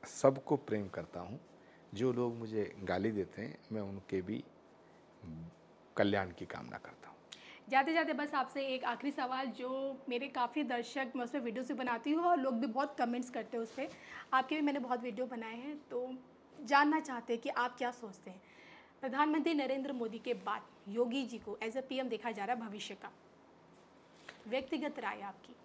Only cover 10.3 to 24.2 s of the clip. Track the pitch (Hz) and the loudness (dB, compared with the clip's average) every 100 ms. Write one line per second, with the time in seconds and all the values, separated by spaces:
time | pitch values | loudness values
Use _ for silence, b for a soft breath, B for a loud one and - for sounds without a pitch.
10.3 | 269 240 302 254 247 233 - 233 262 240 | 0 0 2 0 0 0 -2 -2 -2 -2
11.3 | 285 233 220 254 254 254 233 285 311 349 | 0 -2 -2 -4 -2 0 0 2 4 6
12.3 | 339 262 233 226 220 285 294 240 240 240 | 6 6 2 0 2 0 2 0 2 -2
13.3 | 233 214 240 226 - 294 B B B B | -6 -4 -4 -4 -4 -6 B B B B
14.3 | 262 254 302 294 277 247 247 247 208 254 | 4 4 2 2 2 0 0 0 -2 -4
15.3 | 247 226 233 269 294 - 247 254 262 - | -4 -6 -8 -8 -10 -6 -4 -4 -6 -12
16.3 | - - - 240 277 294 311 311 247 233 | -20 -20 -14 6 8 8 6 2 -6 -2
17.3 | 233 277 - 247 247 247 240 226 190 - | -2 0 0 0 0 -2 -2 -12 -12 -16
18.3 | 185 B B B B B B 269 262 302 | -16 B B B B B B -4 4 4
19.3 | 311 320 311 262 269 269 262 226 226 247 | 6 4 4 2 0 0 -2 -2 -4 -2
20.3 | 226 202 220 - - - 208 240 262 247 | -2 0 -4 -6 -18 -6 2 2 2 -2
21.3 | 247 220 202 220 247 262 262 262 214 240 | -4 -8 -4 -2 -4 -2 -2 0 -2 -2
22.3 | 214 202 247 226 202 - 196 208 - - | -2 -2 -2 -2 -8 -8 -8 -12 -16 -20
23.3 | - - - - - - - - - | -20 -20 -20 -20 -20 -20 -20 -20 -20